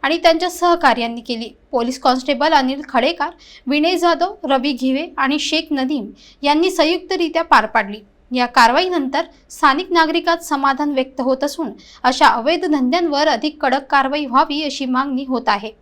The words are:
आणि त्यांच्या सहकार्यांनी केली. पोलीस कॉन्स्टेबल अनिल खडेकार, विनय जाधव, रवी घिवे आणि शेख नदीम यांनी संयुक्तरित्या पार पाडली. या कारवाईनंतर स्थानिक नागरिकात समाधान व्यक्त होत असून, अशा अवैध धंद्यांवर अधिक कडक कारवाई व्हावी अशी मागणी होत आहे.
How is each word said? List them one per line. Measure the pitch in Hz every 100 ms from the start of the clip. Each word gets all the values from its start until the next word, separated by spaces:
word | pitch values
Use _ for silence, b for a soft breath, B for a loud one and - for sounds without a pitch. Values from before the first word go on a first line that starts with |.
आणि | 262 330
त्यांच्या | 339 330 359
सहकार्यांनी | 349 359 339 294 240 233 233
केली. | 233 233 226 - _
पोलीस | 254 240 254
कॉन्स्टेबल | 254 254 262 269 302
अनिल | 311 262 277 294
खडेकार, | 247 254 339 302 - B B -
विनय | 294 320 370
जाधव, | 339 320 349 415
रवी | 294 269 269
घिवे | 247 262 262 349 -
आणि | 269 294
शेख | - 311 320
नदीम | 285 262 285 208 B B B
यांनी | 285 302 359
संयुक्तरित्या | 359 311 349 359 370 330 320
पार | 330 262 214
पाडली. | 226 202 214 - _ _ 247
या | 247
कारवाईनंतर | 254 233 262 370 349 262 311 330 b b
स्थानिक | - 294 269 370
नागरिकात | 339 320 339 330 339
समाधान | 339 285 277 269 294
व्यक्त | 269 262 -
होत | 254 262
असून, | 285 285 254 214 B B
अशा | 247 254 285
अवैध | 233 240 339 359
धंद्यांवर | 302 254 330 339 285 311
अधिक | 240 302 302
कडक | 277 269 269
कारवाई | 277 269 294 285
व्हावी | 247 339 294
अशी | 302 277 262
मागणी | 254 277 254 269
होत | 254 226
आहे. | 202 214 -